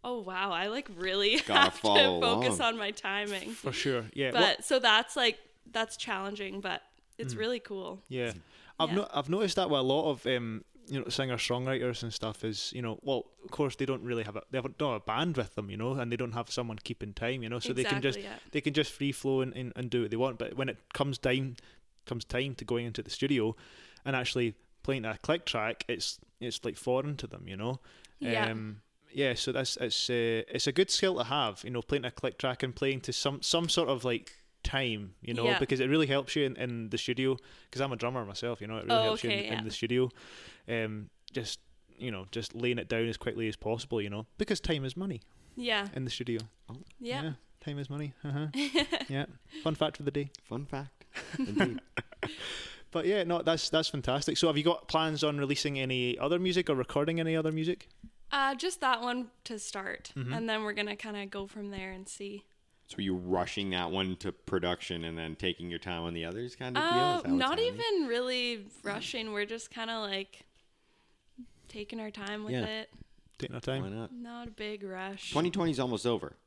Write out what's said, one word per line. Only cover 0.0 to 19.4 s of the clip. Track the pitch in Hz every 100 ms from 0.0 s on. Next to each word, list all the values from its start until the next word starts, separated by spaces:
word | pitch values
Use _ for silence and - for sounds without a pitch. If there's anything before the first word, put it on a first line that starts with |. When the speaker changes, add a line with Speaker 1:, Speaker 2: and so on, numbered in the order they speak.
Speaker 1:
"Oh, | 240 247
wow, | 190 185 196
I, | 170 202
like, | 240 277
really | 175 185 196 202 247
<laughs> | -
Speaker 2:
Gotta | 220
Speaker 1:
have | 285 -
to |
Speaker 2:
follow | 110 101 - 87
Speaker 1:
focus | 82 - 127 101
Speaker 2:
along. | 233
Speaker 1:
on | 226
my | 208
timing." | 208 196 202 208 196 202
Speaker 3:
For | 226 -
sure, | 127 139 123 110
yeah. | - 135
Speaker 1:
But | 233
Speaker 3:
What | 214 - -
Speaker 1:
so | 285
that's, | 226 214 233 -
like, | 240 - - _ -
that's | 233 226 -
challenging, | - 196 196 208 196 196
but | 190 175 - _ _ -
it's | 139
Speaker 3:
Mm. | 123
Speaker 1:
really | 220 247
cool. | - 196 185 190 -
Speaker 3:
Yeah. | 127 120
Speaker 1:
So, | 92 - - - -
Speaker 3:
I've | 160
Speaker 1:
yeah. | 180
Speaker 3:
no-, | 202
I've | - 135
noticed | 185 208 185
that | 185
with | 139
a |
lot | 131 139 160
of, | 127 -
um, | 123 117 110 - - -
you | 139
know, | 123
singer-songwriters | 120 131 117 - 123 131 131 123 120
and | 117
stuff | 107 110 104
is, | 113 104 -
you | 123
know, | 120 107
well, | 135 127 - _
of | -
course | - 143 -
they | 131
don't | 131
really | 120 117
have | 107 101
a, | -
they | 131
have, | 123 -
don't | 147
have | 110
a | 104
band | 113 170 143
with | 110 -
them, | 101
you | 98
know, | 117
and | 131 120
they | 117
don't | 123
have | 117 117
someone | - 120 107
keeping | - 120 110
time, | 101 117 131
you | 113
know, | 120
so | 240
they | 123
can | 131 135
just, | 135 -
Speaker 1:
Exactly, | 101 110 -
yeah. |
Speaker 3:
they | 151
can | 151
just | 143 147
free | - 139
flow | 135 139 135